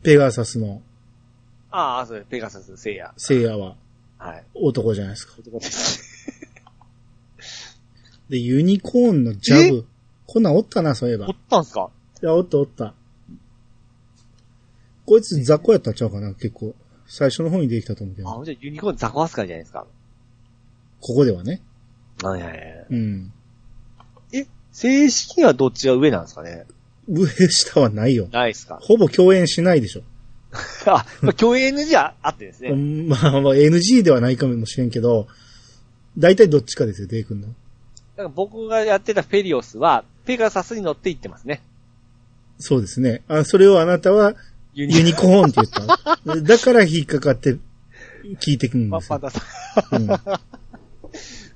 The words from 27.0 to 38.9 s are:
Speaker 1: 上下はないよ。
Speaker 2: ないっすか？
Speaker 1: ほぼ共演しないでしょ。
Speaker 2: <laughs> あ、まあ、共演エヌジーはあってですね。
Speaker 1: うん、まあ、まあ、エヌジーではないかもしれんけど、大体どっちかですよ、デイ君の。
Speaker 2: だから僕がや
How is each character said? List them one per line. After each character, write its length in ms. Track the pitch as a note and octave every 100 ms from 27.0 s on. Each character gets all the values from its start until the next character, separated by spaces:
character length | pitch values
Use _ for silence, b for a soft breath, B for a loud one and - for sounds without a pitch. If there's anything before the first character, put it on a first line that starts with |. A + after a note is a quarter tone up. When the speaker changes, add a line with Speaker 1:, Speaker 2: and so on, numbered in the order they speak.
| -
Speaker 1:
上 180 | E3 E3+
下 540 | - F3 - - D#3
は 100 | A#2+
な 160 | G#2 A#2+
い 80 |
よ。 140 | A#2+ F2+
Speaker 2:
な 160 | A#2+ A#2+
い 60 |
っ 20 |
す 120 | - -
か？ 120 | E2
Speaker 1:
ほ 160 | - A3
ぼ 120 | F#3+
共 240 | - F#3
演 140 | F#3+ E3+
し 140 | -
な 120 | F3+
い 60 | D#3+
で 80 | A2
し 80 | -
ょ。 60 | - - - - -
Speaker 2:
<laughs> 360 | - - - G#3
あ、 200 | D3+ - -
ま 80 | C#3
あ、 20 |
共 240 | - A3+ B3+
演 120 | C4+
エ 40 |
ヌ 120 | C#4
ジ 100 | D4+
ー 20 | B3
は 180 | D3 -
あ 80 | D3
っ 60 | -
て 80 |
で 80 | G2
す 100 | -
ね。 80 | B2+
Speaker 1:
う 60 | C#3
ん、 320 | D3 D3+ D#3+
ま 280 | B2+ D3+ C#3
あ、 40 |
ま 100 | C#3
あ、 60 | C3+
エ 140 | D3+
ヌ 80 | E3+
ジ 220 | F#3+ B3+
ー 20 |
で 80 | E3+
は 100 | B2+
な 100 | B2
い 60 | B2
か 100 | C3+
も 200 | A#2+ A2
し 120 | -
れ 60 |
ん 60 | B2
け 100 | A#2+
ど、 280 | A#2+ A2+ G#2 b b b b b _ _ _ -
大 160 | E3+
体 140 | G3 G3
ど 100 | D3
っ 40 |
ち 120 | A#2
か 120 | - A#2
で 80 |
す 80 | G2+
よ、 60 | F#2
デ 120 | A2+
イ 40 |
君 160 | G#2 G#2
の。 80 | G#2
Speaker 2:
だ 60 |
か 680 | A#2 - - - - _ -
ら 40 | F3+
僕 380 | C#3 G3+ A3 A3
が 140 | A3
や 160 | G#3+